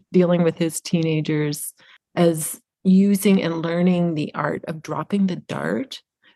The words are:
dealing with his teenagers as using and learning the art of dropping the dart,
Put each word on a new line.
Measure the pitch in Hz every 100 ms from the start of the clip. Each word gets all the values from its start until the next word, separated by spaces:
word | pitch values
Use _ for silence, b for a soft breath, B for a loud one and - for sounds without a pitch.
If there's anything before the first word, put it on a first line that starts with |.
| _
dealing | 185 175 175
with | 165 165
his | 165 -
teenagers | - 170 160 156 156 151 151 147 - - b b _
as | - 170 160 151 - _ _
using | 190 190 202 196 208 190
and | 165 165
learning | 165 170 180 175 175 151
the | 147
art | - 147 156 -
of | 160
dropping | 156 151 156 202 190
the | 160
dart, | - - 78 214 262 - _ _ b